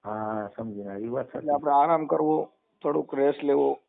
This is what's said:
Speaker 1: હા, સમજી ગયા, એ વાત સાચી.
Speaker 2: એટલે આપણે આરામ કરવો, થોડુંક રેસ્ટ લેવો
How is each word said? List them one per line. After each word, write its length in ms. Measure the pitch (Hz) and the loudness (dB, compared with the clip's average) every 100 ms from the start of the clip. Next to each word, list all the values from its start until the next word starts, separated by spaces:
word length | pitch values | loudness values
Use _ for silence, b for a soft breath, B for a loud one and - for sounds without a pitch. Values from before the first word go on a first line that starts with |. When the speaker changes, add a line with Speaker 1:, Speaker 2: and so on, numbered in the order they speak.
Speaker 1:
હા, 440 | 104 107 107 107 104 104 | -8 -8 -6 -6 -8 -8
સમજી 260 | 113 101 | -10 -10
ગયા, 140 | 101 98 | -10 -8
એ 100 | 113 | -6
વાત 200 | 127 127 | -6 -6
સાચી. 120 | - | -8
Speaker 2:
એટલે 140 | 156 | -2
આપણે 200 | 143 151 | 0 4
આરામ 340 | 143 151 165 147 | 4 4 2 2
કરવો, 420 | 160 156 156 156 _ _ _ | 0 2 0 -2 _ _ _
થોડુંક 320 | - 151 151 | -2 -2 -2
રેસ્ટ 300 | 139 139 143 | 0 2 2
લેવો 340 | 147 139 139 139 | 2 4 2 0